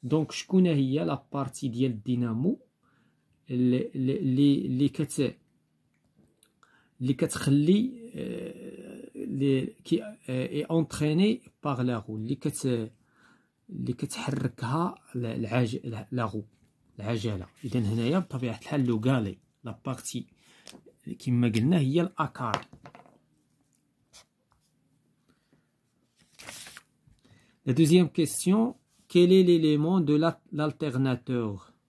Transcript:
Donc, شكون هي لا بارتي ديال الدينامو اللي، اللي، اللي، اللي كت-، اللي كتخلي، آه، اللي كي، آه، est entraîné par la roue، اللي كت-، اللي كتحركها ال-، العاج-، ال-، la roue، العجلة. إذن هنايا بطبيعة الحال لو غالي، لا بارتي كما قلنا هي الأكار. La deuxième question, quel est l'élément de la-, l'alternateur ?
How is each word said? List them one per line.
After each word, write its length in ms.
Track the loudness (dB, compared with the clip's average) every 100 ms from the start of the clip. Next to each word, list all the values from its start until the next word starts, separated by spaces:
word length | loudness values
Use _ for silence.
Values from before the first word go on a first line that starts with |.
| 0
Donc, 260 | 0 0
شكون 340 | -6 0 4 4
هي 400 | 4 2 0 -2
لا 180 | -4 _
بارتي 340 | -8 -8 -6 -6
ديال 240 | -2 -2
الدينامو 680 | -2 -4 -2 -2 0 -2 -2 _ _ _ _ _ _ _ _ _
اللي، 420 | 0 2 2 -2 -2
اللي، 240 | -2 0
اللي، 460 | 0 4 4 4 0
اللي 240 | 0 0
كت-، 480 | 0 -6 -2 -4 -4 _ _ _ _ _ _ _ _ _ _ _ _ _ _ _ _
اللي 120 | -4
كتخلي، 960 | -2 -2 -2 2 4 6 4 2 -6 -16 -10
آه، 920 | -8 -8 -10 -14 -16 -16 -18 -18 -18 -12
اللي 500 | -8 -2 2 2 0
كي، 380 | -10 -4 -2
آه، 440 | -2 -16 -8 -6 -4
est 180 | -4 -2
entraîné 760 | 0 0 -2 0 2 2 0 -8 _ -6
par 180 | -2
la 160 | -2 -2
roue، 160 | -6 -8
اللي 200 | -6 -4
كت-، 560 | -4 -4 -2 -2 -4 _ _ _ _ _ _ _ _
اللي 240 | -8 -6
كتحركها 1000 | -6 -6 -6 -6 -4 -4 -4 -4 -2 -4 -6 _ -8
ال-، 100 | -6
العاج-، 540 | -6 -2 0 0 -4 -8
ال-، 220 | -10 -6
la 180 | -4 -4
roue، 140 | -6 -12 _ _ _ _ -12
العجلة. 480 | -4 -4 -2 -6 -8 _ -6
إذن 200 | -2 0
هنايا 340 | 0 0 0
بطبيعة 380 | -2 -6 -6 -6
الحال 280 | -4 0 2
لو 160 | 2 2
غالي، 320 | 0 0 -6 _ _
لا 160 | -14 -10 -8
بارتي 420 | -8 -8 -10 -12 _ _ -20 -20 -20 -20 _ -14 -8
كما 280 | 0 2 4
قلنا 320 | 2 4 4
هي 220 | 4 2
الأكار. 640 | 0 -2 -6 -4 -6 -6 -8 -20 -20 -20 -20 _ _ _ _ _ _ _ _ _ _ -20 _ _ _ _ _ _ _ _ _ _ _ _ _ _ _ _ _ _ _ _ _ _ -18 -18 -18 -20 _ _ _ _ _ -20 _ _ -2
La 80 |
deuxième 360 | 4 6 6 4
question, 680 | 2 -2 0 2 2 2 -4 _ _ _
quel 240 | 4 8
est 120 | 8
l'élément 580 | 8 6 4 4 4 2
de 140 | 4 4
la-, 260 | 2 -2 _
l'alternateur ? 1200 | -4 -4 -2 -4 0 0 0 -2 -4 -2 -6 -14 _